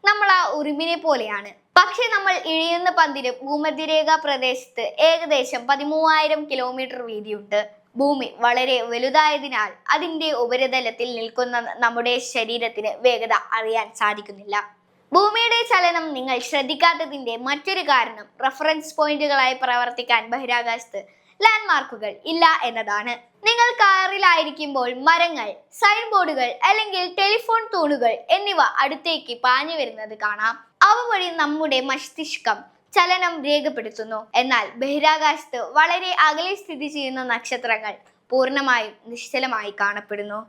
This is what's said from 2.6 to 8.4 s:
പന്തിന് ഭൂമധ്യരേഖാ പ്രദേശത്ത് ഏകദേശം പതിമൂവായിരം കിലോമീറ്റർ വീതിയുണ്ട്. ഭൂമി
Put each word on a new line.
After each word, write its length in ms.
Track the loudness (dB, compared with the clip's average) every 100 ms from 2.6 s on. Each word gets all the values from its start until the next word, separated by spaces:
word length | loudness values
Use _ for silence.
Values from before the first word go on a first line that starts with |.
| 0 0 0 2
പന്തിന് 320 | 2 2 -6 -6
ഭൂമധ്യരേഖാ 720 | -4 -2 -2 -4 0 0 4 2
പ്രദേശത്ത് 600 | 2 -2 -2 -4 -8 -8 -8 2 4
ഏകദേശം 540 | 4 0 0 0 -6 -2
പതിമൂവായിരം 760 | -2 0 0 4 4 2 -2 -4
കിലോമീറ്റർ 500 | -4 -4 -6 -10 -10 -10
വീതിയുണ്ട്. 520 | -10 -10 -10 -2 -2 -2 _ _ -2
ഭൂമി 280 | 0 0 -4 0